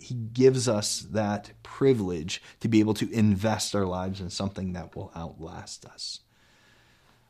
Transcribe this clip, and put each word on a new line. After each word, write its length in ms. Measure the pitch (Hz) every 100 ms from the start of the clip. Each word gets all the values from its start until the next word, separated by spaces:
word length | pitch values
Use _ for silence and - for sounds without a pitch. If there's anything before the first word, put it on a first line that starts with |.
He 140 | -
gives 520 | 123 113 117 131 131 120
us 340 | 107 104 - -
that 420 | 107 104 104 - -
privilege 800 | - - 139 123 95 87 85 - - -
to 80 | 117
be 140 | 110
able 140 | 107
to 180 | 104 104
invest 640 | 113 107 95 110 107 - 101
our 100 | 95
lives 340 | 90 92 95
in 100 | 87
something 420 | - 98 98 92
that 240 | 90 82 -
will 160 | 92
outlast 720 | 85 82 - 80 85 - -
us. 360 | - - - - _ _ _ _ _ _ _ _ _ _